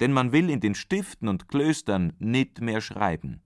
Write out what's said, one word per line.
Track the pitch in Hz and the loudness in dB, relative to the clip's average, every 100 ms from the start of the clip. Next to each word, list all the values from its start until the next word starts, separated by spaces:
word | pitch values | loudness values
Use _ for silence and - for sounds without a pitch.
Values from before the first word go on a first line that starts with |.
denn | 123 | 0
man | 139 123 | 2 2
will | 143 180 | 4 2
in | 139 | 2
den | 107 | 0
Stiften | 101 - 190 190 - 113 | -2 -2 -4 -4 -4 -2
und | 95 - | -2 -2
Klöstern | 139 151 156 - 98 85 - | 0 2 0 0 0 0 -2
nicht | 107 127 131 - | -2 0 0 -4
mehr | 117 110 | -4 -4
schreiben. | - 104 101 82 67 57 | -4 -2 -2 -2 -6 -14